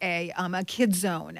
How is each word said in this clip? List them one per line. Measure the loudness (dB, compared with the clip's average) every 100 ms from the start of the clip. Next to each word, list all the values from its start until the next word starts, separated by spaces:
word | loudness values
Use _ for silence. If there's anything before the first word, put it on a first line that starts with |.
a, | -2 -2 -2
um, | -4 -2 -2
a | -2
kid | 2 4 4
zone. | 2 -2 -4 -10